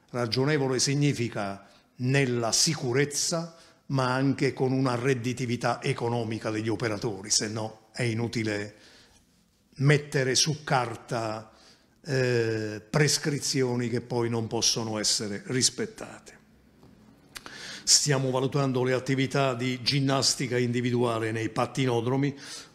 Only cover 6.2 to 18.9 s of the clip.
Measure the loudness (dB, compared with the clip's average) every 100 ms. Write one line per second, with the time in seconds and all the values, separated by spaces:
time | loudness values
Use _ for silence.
6.2 | -2 -4 -2 -2 -2 0 -2 -2 -4 -6
7.2 | 0 0 0 -4 -6 -8 -16 -4 -2 0
8.2 | -2 -2 -2 -2 -4 -12 -20 -20 -20 _
9.2 | _ _ _ _ _ 0 4 4 2 0
10.2 | 2 2 2 -2 0 0 0 -6 -6 -4
11.2 | -4 -6 -10 -20 -20 -20 _ _ -4 0
12.2 | 2 2 2 0 -4 -8 -2 2 4 2
13.2 | 0 -2 -2 0 2 0 0 -2 -2 -2
14.2 | 0 0 -2 0 2 2 -2 -2 0 0
15.2 | -4 -8 -4 0 0 0 -6 -8 -16 -16
16.2 | -20 -20 -20 -20 _ _ -20 -20 -20 -20
17.2 | -20 -18 -16 -16 -14 -8 2 2 4 0
18.2 | 0 0 0 0 0 0 2